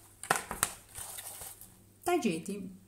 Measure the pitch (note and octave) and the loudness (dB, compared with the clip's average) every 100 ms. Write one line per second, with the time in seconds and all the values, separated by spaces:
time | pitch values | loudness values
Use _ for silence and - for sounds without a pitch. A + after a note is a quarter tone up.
0 | - - - - - - - - - - | -16 -14 0 0 0 0 0 -2 -14 -12
1 | - - - - - - - - - - | -10 -10 -10 -10 -12 -12 -18 -20 -20 -4
2 | - F4 A3+ E3 - G3+ F#3 - | 4 6 6 4 0 -4 -6 -10